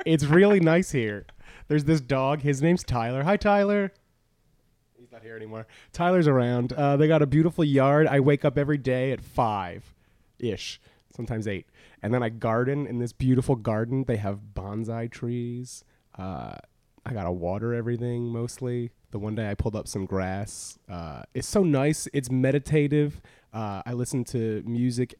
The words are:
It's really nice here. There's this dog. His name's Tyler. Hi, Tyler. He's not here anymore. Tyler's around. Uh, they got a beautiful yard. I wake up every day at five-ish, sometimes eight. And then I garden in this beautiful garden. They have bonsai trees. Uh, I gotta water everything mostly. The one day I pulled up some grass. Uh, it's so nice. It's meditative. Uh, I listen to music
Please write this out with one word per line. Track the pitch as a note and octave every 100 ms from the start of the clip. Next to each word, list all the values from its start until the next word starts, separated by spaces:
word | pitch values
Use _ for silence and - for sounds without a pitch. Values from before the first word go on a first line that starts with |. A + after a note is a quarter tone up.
| -
It's | D#3+
really | C#3+ E3+ G3+ G3+
nice | E3 E3 F#3
here. | D3 A2 G#2 - - - - -
There's | D3+
this | C#3+ D#3+
dog. | B2 C3+ C3+ D3+
His | C#3 C3+
name's | D#3 F3
Tyler. | - B2 A#2 C3
Hi, | D3 G3+
Tyler. | G#3 G3+ G3+ G#3 G3 - _ _ _ _ _ _ _ _ _ _
He's | A#2+
not | A#2
here | A2
anymore. | A2+ A2 A2 A2+ - -
Tyler's | - F3 F#3 D3+
around. | C3 A#2+ B2 B2
Uh, | - C#3+ C#3+
they | D3+
got | D#3+
a | D3
beautiful | C#3+ E3 D#3+
yard. | D#3 C3+ C3+ D3 D#3
I | C#3
wake | C3 D3
up | D3+ C3+
every | C#3+ D3
day | B2+ B2+ C3
at | B2
five-ish, | - - A#2 G#2 F2+ F2+ - _ _ _ _ - A#2+ G2 - - _ _ _ -
sometimes | A2+ A2+ G#2+
eight. | F#2+ - _ - _
And | G#2
then | B2
I | A#2
garden | A2+ A#2 A2+ B2+ C#3+ C#3
in | A#2+
this | A#2+
beautiful | - B2+ B2+ C3 B2+
garden. | G#2+ G#2+ A#2 C3 B2+
They | A2+
have | G2+ G2+ G#2
bonsai | G2+ F#2+ G#2 A2 A2+ A#2
trees. | - A#2+ A#2+ A#2+ A#2+ B2 - _ _ _ -
Uh, | F#2 E2 A1+ G1+ - _ _ _ -
I |
gotta | A#2 F2
water | F2+ E2+ G2 A#2
everything | A#2+ A#2 A#2+ A#2+ A#2+ A#2
mostly. | A#2 A#2 - B2 A#2+ A#2 _ _
The | G#2+
one | G#2+
day | G#2+ G#2+
I |
pulled | G2+ A2+
up | G#2 -
some | G2+ F#2+
grass. | F#2+ F#2 F#2+ G2+ - - - -
Uh, | F2 E2 C2+ -
it's | B2+ -
so | G#3+
nice. | F#3 C#3 C#3+ D#3 -
It's | C#3+ B2
meditative. | B2+ C3 C#3 - D#3 C#3+ D3 D3 - - _ _
Uh, | G#2+ G#2+ G2
I | -
listen | B2 B2 C#3 A#2+
to | B2+ A2+ G#2+ A2
music | A#2 B2 A#2+ B2 -